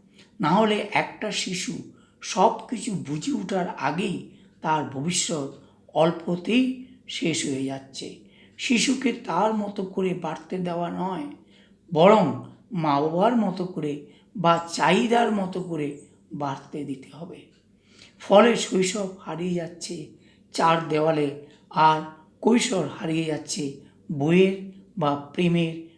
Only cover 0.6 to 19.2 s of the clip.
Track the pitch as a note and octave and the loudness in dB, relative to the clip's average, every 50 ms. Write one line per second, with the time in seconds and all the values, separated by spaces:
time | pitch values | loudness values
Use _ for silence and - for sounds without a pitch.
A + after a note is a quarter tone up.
0.6 | A3 G#3+ G#3 G3+ - - - D3 D#3+ - - - A3 G#3 F#3 - - F#3 F3+ - | 4 4 2 0 -2 -2 -2 -2 -2 -2 -6 -8 -8 -6 -4 -6 -6 -4 -6 -6
1.6 | - - E3 - - - - - _ _ _ _ - - - F#3 F#3+ - - - | -6 -6 -8 -10 -12 -14 -20 -20 _ _ _ _ -12 -4 2 4 4 4 4 0
2.6 | - - B3 G3+ - - G3 D3 C3 C3 D3 D#3 - C#4 C#4+ G#3 F#3+ F3 G3 F#3 | -6 -10 -10 -8 -6 -6 -6 -6 -6 -6 -6 -6 -4 -4 -4 -4 -4 -4 -4 -2
3.6 | F3 F3+ - - C3 C#3+ D3+ F3 G#3+ G3+ E3 C3+ - - - - - - _ _ | -2 -4 -4 -4 -4 -2 -2 -2 -2 -4 -4 -8 -10 -14 -20 -20 -20 -20 _ _
4.6 | - D#3+ D#3 D3+ C#3 A#2+ B2+ C3+ C#3+ F3 F3 - - - E3+ D3 C3+ C#3 - - | -2 0 0 0 0 -4 -6 -4 -4 -2 -2 -2 -2 -2 -2 -4 -4 -6 -10 -16
5.6 | - - _ _ _ - - D3+ D#3+ E3+ E3+ - - G3 F3 F3 - F#3+ A3 B3+ | -20 -20 _ _ _ -4 2 4 4 4 2 0 -4 -4 -4 -4 -2 0 2 2
6.6 | C4 B3+ B3+ - - - - - _ - - - - E3+ D3+ - D#3+ D3+ C3+ C3 | 2 2 -2 -6 -12 -18 -20 -20 _ -14 -8 -4 -2 -2 -2 -2 -2 -4 -4 -4
7.6 | C3+ C3+ C3+ C3+ - - - - D#3+ C#3 A#2 - - - _ - - - _ - | -4 -6 -8 -8 -12 -14 -14 -14 -14 -14 -16 -18 -20 -20 _ -20 -20 -20 _ -10
8.6 | - - B3 G#3+ - C#4 B3+ - - A#3+ A3 - - - E3 F3 G#3 A3 A3 G#3+ | -2 0 2 2 2 2 0 0 0 -2 -2 -4 -6 -4 0 0 0 2 0 -2
9.6 | G3+ G3+ G3+ - F#3+ F#3 - G3 F#3 F#3 F3 F3+ - D#3 D#3+ - - - F#3 F#3 | -4 -4 -6 -8 -8 -6 -4 -2 -2 -2 -2 -4 -6 -8 -8 -10 -10 -8 -8 -6
10.6 | F3 F3 E3+ E3+ F3 E3+ F3+ F3+ F3+ F#3+ F#3 - D4 - - - - _ _ _ | -4 -4 -4 -4 -4 -4 -4 -4 -4 -4 -6 -6 -8 -10 -12 -16 -20 _ _ _
11.6 | _ _ _ _ _ - - D3+ E3+ G3+ A3+ G#3+ F3+ C3+ A#2+ - - - - - | _ _ _ _ _ 0 6 8 10 10 10 8 6 4 0 -4 -8 -14 -18 -20
12.6 | _ _ - E3+ D#3 D3+ C#3 C#3 D3+ D#3 E3 F3 G3+ A#3+ B3+ A#3 G#3 F#3+ F3+ - | _ _ -6 -2 0 2 2 2 2 2 2 2 4 4 4 2 2 0 -2 -4
13.6 | F3+ F3+ - F3 D3+ D3 C#3+ D3 - - - - _ _ - G#3 E3+ E3+ E3+ D#3+ | -6 -6 -6 -6 -6 -6 -6 -8 -10 -16 -20 -20 _ _ -6 0 2 4 4 4
14.6 | - - - - D3 D#3 F3+ A3 A#3+ A3+ A#3 A#3+ A#3 A3 G#3+ G3+ F#3 F3+ - F#3 | 0 -4 -2 0 2 4 4 4 4 4 4 2 2 2 0 0 -2 -4 -4 -6
15.6 | E3 E3+ E3 D3+ D3 C#3 C#3 - - - _ _ _ _ D3+ C#3+ C#3+ C#3 C3+ C3+ | -6 -6 -6 -4 -4 -6 -8 -10 -16 -20 _ _ _ _ -10 -8 -6 -6 -6 -8
16.6 | - - - D3+ C#3+ C#3 C3 B2+ - - - D3 F3 F3+ D3+ - - _ _ _ | -12 -12 -12 -10 -10 -10 -10 -12 -14 -18 -18 -18 -16 -16 -16 -18 -20 _ _ _
17.6 | _ _ _ _ _ _ _ - - - _ - - - G3+ G3+ A3+ A#3+ A3+ F3+ | _ _ _ _ _ _ _ -20 -20 -20 _ -14 0 4 6 6 8 6 4 2
18.6 | - - - F#3+ F#3 F#3 - G#3+ G3 F#3 F#3+ - | -2 -2 0 0 0 0 -2 -4 -6 -6 -8 -12